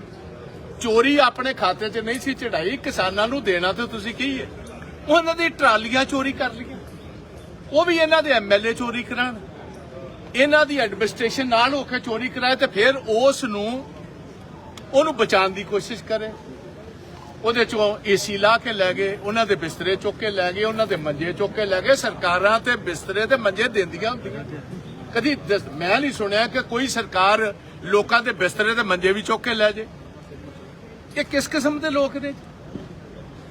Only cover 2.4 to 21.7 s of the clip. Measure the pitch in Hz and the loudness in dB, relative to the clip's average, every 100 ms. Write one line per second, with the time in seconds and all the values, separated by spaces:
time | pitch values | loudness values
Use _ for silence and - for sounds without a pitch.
2.4 | 240 170 175 269 285 - 185 196 226 277 | -4 -2 -2 -4 -4 -2 0 0 0 0
3.4 | 208 175 180 190 240 226 208 226 269 262 | 0 2 0 -2 -4 -6 -8 -4 -4 -4
4.4 | - - - - - - 294 330 330 339 | -6 -12 -14 -14 -16 -8 2 4 4 0
5.4 | 339 - 269 214 220 262 269 277 269 269 | -2 4 4 4 2 0 0 0 -2 -2
6.4 | 254 233 233 196 - - - - - - | -4 -6 -12 -14 -16 -16 -16 -18 -18 -18
7.4 | - - - 285 349 330 311 320 302 240 | -18 -18 0 4 4 4 6 4 4 2
8.4 | 202 202 226 226 240 233 - 240 254 220 | 4 4 4 -2 -2 -4 -4 -2 -2 -4
9.4 | 160 - - - - - - - - 240 | -12 -16 -16 -16 -16 -14 -14 -14 -4 2
10.4 | 285 302 294 285 220 196 214 - 226 247 | 6 6 4 2 0 0 -2 0 -2 -2
11.4 | 254 226 247 285 - 247 254 226 247 262 | 2 4 4 2 -2 -6 -4 -4 -4 -2
12.4 | 247 262 262 190 247 277 220 220 269 269 | 0 2 2 4 4 4 0 4 4 4
13.4 | 247 202 214 262 277 - - - - - | -2 -4 -4 -6 -10 -16 -16 -16 -18 -18
14.4 | - - - - - 277 311 262 226 202 | -18 -16 -16 -16 2 4 4 2 2 4
15.4 | 190 190 175 202 - 214 - 220 214 214 | 2 0 -2 -2 -2 -8 -4 -4 -4 -10
16.4 | - - - - - - - - - - | -16 -16 -16 -16 -16 -18 -18 -18 -18 -2
17.4 | 220 240 220 220 208 208 214 190 214 202 | 0 2 2 4 2 2 2 2 2 2
18.4 | 208 233 240 208 185 180 196 202 202 226 | 4 4 2 0 2 2 -2 -2 -2 0
19.4 | 214 185 160 - 175 190 208 185 214 196 | 2 0 -2 -4 -2 0 -2 -2 -2 0
20.4 | 175 190 220 220 214 170 151 143 165 180 | 0 0 0 0 0 0 -2 -2 -4 -2
21.4 | 202 220 202 | -2 -2 0